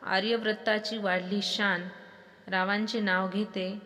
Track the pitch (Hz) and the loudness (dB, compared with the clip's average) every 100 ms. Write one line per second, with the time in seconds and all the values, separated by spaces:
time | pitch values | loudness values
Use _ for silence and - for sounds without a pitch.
0 | - 190 208 233 220 214 - 214 214 226 | 0 0 2 2 2 -2 0 0 0 -2
1 | 202 180 180 202 196 - 208 175 180 - | 0 0 0 -2 0 0 2 2 -2 -12
2 | - - - - - 185 185 202 214 233 | -18 -20 -20 -20 -2 0 2 2 0 0
3 | 208 185 190 190 214 202 185 202 | 2 2 2 0 -2 -2 -4 -6